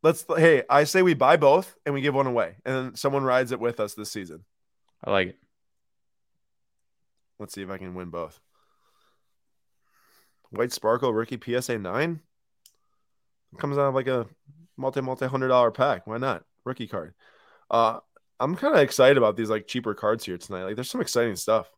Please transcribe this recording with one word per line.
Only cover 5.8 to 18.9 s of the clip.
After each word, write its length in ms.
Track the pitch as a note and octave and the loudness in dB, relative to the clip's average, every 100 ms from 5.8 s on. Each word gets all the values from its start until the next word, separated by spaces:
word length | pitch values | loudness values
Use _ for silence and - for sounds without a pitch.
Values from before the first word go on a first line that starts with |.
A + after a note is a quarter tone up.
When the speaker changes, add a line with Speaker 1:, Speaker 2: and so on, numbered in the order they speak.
| _ _ _ _ _ _ _ _ _ _ _ _ _ _ _ _ | _ _ _ _ _ _ _ _ _ _ _ _ _ _ _ _
Speaker 1:
Let's 160 | G#2 | -16
see 80 | - | -12
if 80 | F#2+ | -12
I 80 | F#2+ | -12
can 160 | F#2 | -12
win 160 | F#2 F2+ | -12 -10
both. 300 | E2 D#2+ - _ _ _ _ _ _ _ _ _ _ _ _ _ _ _ _ _ _ _ _ _ | -10 -10 -14 _ _ _ _ _ _ _ _ _ _ _ _ _ _ _ _ _ _ _ _ _
White 200 | G2+ A#2+ | -6 -4
Sparkle 420 | - G#2+ A#2+ C3 | -2 -2 0 0
rookie 220 | A2 A#2 A#2+ | -2 -4 -8
P 180 | - | -6
S 140 | A#2+ B2+ | -6 -4
A 100 | A#2 | -6
nine. 440 | F#2 G#2+ D#3+ E3 _ _ _ _ _ _ _ _ _ _ _ _ _ - | -4 -4 -4 -4 _ _ _ _ _ _ _ _ _ _ _ _ _ -10
Comes 200 | D3 C#3+ | -6 0
out 120 | C#3 | 0
of, 40 | |
like, 140 | C3+ B2+ | 0 -2
a 180 | B2+ A2 _ _ D3+ E3 - | -4 -4 _ _ -20 _ -8
multi, 240 | C3 C3+ | -4 -4
multi 240 | C3 B2+ B2+ | -6 -6 -4
hundred 240 | C3 C3 | -2 2
dollar 200 | B2+ A#2+ | 4 4
pack. 380 | G#2+ C3+ G2 - | 2 0 0 -6
Why 100 | A2+ | -6
not? 280 | C3+ F#2 _ _ | -4 -6 _ _
Rookie 240 | - C3 A2 | -12 -10 -8
card. 260 | G2+ D#2 _ _ _ _ _ _ | -8 -10 _ _ _ _ _ _
Uh, 300 | A#2 A2+ A2+ _ _ _ _ | 2 2 0 _ _ _ _
I'm 160 | C3+ F3 | -4 -2
kinda 240 | C#4+ A3+ | 2 4
excited 380 | C#3 | 4